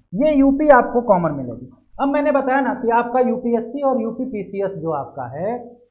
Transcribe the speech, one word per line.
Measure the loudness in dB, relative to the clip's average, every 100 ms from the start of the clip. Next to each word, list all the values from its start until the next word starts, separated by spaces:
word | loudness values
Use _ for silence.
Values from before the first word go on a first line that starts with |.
| _ 0
ये | 2
यूपी | 4 4 4 6
आपको | 6 6 -2
common | 2 2 2
मिलेगी। | -4 -8 -10 -16 -20 _ -4
अब | -2
मैंने | 0 2
बताया | 0 2 0
ना | -2
कि | -2 0
आपका | 0 0 0
यूपीएससी | 0 0 -2 -2 -4 -2
और | 0 0
यूपी | -4 -6
पीसीएस | -8 -8 -8 -6 -6
जो | -4 -4
आपका | -4 -6 -10 -10
है | -6 -6 -6 -10 -20 _